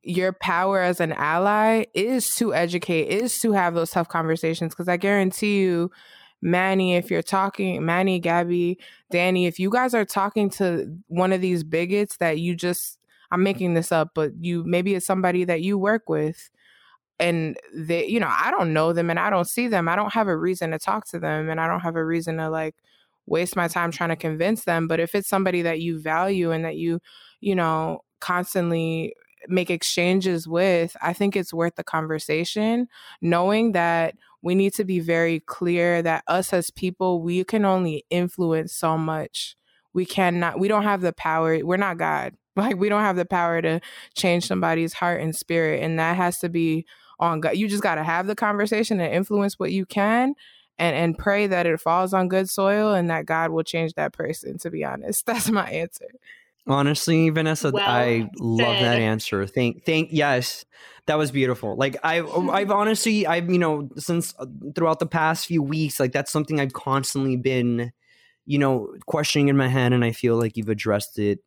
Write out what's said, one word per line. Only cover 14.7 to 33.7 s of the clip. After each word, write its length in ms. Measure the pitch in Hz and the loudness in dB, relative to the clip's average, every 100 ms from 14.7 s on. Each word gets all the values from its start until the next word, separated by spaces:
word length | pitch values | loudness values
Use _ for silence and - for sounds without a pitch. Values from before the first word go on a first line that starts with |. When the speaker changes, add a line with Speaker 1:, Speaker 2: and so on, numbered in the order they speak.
| 175 180 | 0 2
Speaker 1:
it's 120 | 190 - | -2 0
somebody 380 | 190 185 180 | 0 2 0
that 180 | 180 170 | 0 0
you 160 | 180 202 | 0 0
work 300 | 196 220 - | 2 0 0
with 420 | 156 151 170 - _ _ _ _ _ _ _ | -2 -2 -6 -16 _ _ _ _ _ _ _
and 360 | 175 170 156 - 67 | 0 2 -2 -6 -14
they, 340 | 113 156 170 - | -12 -2 -2 0
you 120 | 226 | 0
know, 100 | 190 | 2
I 200 | - 196 | 0 2
don't 220 | 359 170 | 0 2
know 200 | 156 160 | 2 2
them 160 | 170 170 | 2 0
and 100 | 170 | 0
I 120 | 190 | 2
don't 160 | 190 170 | 0 0
see 220 | - 247 | -2 0
them. 200 | 202 170 | 0 2
I 60 | |
don't 180 | 180 208 | 0 0
have 140 | 226 208 | 0 0
a 100 | 160 | 0
reason 360 | 175 185 165 | 0 -2 -4
to 60 | 160 | -4
talk 280 | - 208 - | -4 -4 -6
to 120 | 170 | -6
them 280 | 160 151 160 | -4 -2 -2
and 120 | 160 | -2
I 80 | 165 | -2
don't 120 | 175 | -2
have 140 | 175 165 | -2 -4
a 80 | |
reason 340 | 160 165 165 160 | -2 -2 -2 -4
to, 120 | 160 | -4
like, 240 | 160 156 - _ _ _ _ - | -4 -6 -10 _ _ _ _ -4
waste 280 | 165 175 | -2 0
my 140 | 190 170 | -2 -2
time 240 | 175 170 | 0 -2
trying 160 | 165 170 | -2 -2
to 60 | 165 | -2
convince 480 | 165 156 180 220 | -4 -2 0 0
them. 240 | - 165 160 | 0 0 0
But 100 | 160 | 0
if 160 | 170 | 0
it's 140 | 202 196 | -2 0
somebody 340 | 196 190 180 | 0 0 0
that 180 | 170 165 | 0 -2
you 200 | 170 160 | -4 -4
value 500 | 156 160 190 196 170 | -2 0 0 0 0
and 140 | 160 | 0
that 120 | 160 156 | -4 -4
you, 220 | 170 170 - - - _ | -2 -4 -6 -20 -20 _
you 140 | 202 | -2
know, 460 | 185 165 160 160 160 _ _ | 0 2 0 -2 -6 _ _
constantly 920 | - 180 180 196 170 165 165 165 160 - _ _ - | -4 -2 -2 -2 0 0 -2 -4 -6 -10 _ _ -2
make 220 | 185 175 | -2 0
exchanges 800 | 170 - - 175 185 185 170 165 | -2 -2 0 2 2 2 -2 -2
with, 480 | 170 190 175 170 - | 0 4 2 0 -4
I 120 | 156 | -4
think 240 | 180 202 196 | 0 0 0
it's 180 | 180 | -4
worth 220 | 165 170 - | -2 -2 -2
the 80 | |
conversation, 1040 | 170 160 160 156 - 160 170 214 214 240 247 - - - | -4 -4 -2 -6 -2 -2 -2 0 0 0 -2 -8 -20 -4
knowing 520 | 170 170 185 214 233 | 0 2 4 2 2